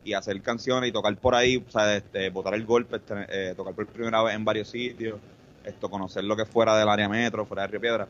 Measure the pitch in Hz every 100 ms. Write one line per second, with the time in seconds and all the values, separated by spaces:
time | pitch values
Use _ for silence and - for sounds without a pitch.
0 | 104 98 104 98 120 117 127 127 123 107
1 | 104 98 127 123 123 127 120 117 104 101
2 | 98 101 95 92 95 104 107 120 120 113
3 | - 101 - 98 92 90 95 92 107 110
4 | 117 110 113 107 107 107 107 117 123 120
5 | 113 104 - - - - 104 - 101 98
6 | 92 101 98 107 107 117 113 110 107 104
7 | 104 107 120 107 101 98 98 104 117 113